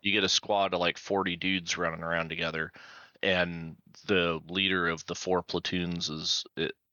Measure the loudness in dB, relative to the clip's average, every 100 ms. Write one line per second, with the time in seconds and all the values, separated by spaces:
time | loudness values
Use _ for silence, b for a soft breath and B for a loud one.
0 | 2 2 4 2 2 2 2 2 0 -2
1 | -2 0 0 0 0 0 -2 -2 -2 -2
2 | -2 -2 -2 -2 -4 -2 -6 -8 B B
3 | B B 0 2 2 0 -8 -12 -20 -18
4 | 2 4 4 0 -2 0 2 4 2 0
5 | -4 -6 2 0 2 -2 0 -2 0 -2
6 | -4 -4 -2 -2 -2 -4 -4 -4 _